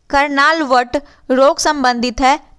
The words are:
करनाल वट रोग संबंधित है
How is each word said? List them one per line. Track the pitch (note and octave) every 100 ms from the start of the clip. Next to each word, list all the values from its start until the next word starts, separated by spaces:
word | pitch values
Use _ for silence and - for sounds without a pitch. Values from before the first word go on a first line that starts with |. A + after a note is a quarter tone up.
| -
करनाल | C#4+ D4 C#4 C#4+ D#4+
वट | C#4+ B3 B3 C#4+ - _ -
रोग | C4 C#4 E4
संबंधित | D#4+ D4+ C4 A#3+ B3 A#3
है | C4 D4+ -